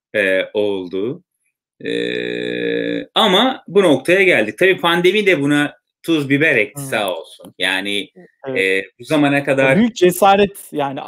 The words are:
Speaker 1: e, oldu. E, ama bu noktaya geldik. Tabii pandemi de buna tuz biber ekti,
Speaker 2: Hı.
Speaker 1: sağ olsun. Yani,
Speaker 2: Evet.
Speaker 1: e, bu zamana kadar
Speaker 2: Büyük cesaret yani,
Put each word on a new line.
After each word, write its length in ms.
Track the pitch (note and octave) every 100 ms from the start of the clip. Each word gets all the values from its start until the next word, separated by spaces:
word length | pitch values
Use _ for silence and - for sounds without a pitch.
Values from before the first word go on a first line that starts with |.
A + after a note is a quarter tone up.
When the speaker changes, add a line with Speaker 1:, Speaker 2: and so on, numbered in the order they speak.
| _ G#2+
Speaker 1:
e, 260 | G2 F#2+ F#2
oldu. 680 | A2 G#2 G2 F2+ F#2+ A2 E3+ _ _ _ _ _ _ A1+
E, 60 | A#1 A#1+ A#1+ A#1+ A#1+ A#1+ A#1+ A#1 A#1 A#1 A#1 - -
ama 480 | G#3+ F#3 B3+ - -
bu 160 | F3+
noktaya 400 | F#3 C3 - F#3
geldik. 340 | F#3 C#3 G#2+ -
Tabii 200 | F#3 F3+
pandemi 480 | E3+ F3 F3+ G#3 F#3+
de 160 | D#3+
buna 340 | C#3+ D3 D3 - _ _
tuz 260 | - D#3+ C3+
biber 260 | C#3 D#3+ B2+
ekti, 260 | G#2 C3+
Speaker 2:
Hı. 40 | C3+
Speaker 1:
sağ 300 | A#2 G2+ E2
olsun. 380 | D#2 - - -
Yani, 500 | F#2 F#2+ G2 G2+ - F#3 F3 _ C3+
Speaker 2:
Evet. 120 | B2+
Speaker 1:
e, 300 | F#2+ F#2+ F#2+ _
bu 40 |
zamana 400 | A#2+ D3+ C#3+ C#3+
kadar 340 | C#3+ C3+ C3+ D3+
Speaker 2:
Büyük 180 | A#3 -
cesaret 720 | F3+ F3 G3 G3 G3+ - -
yani, 280 | D3 C#3 C3+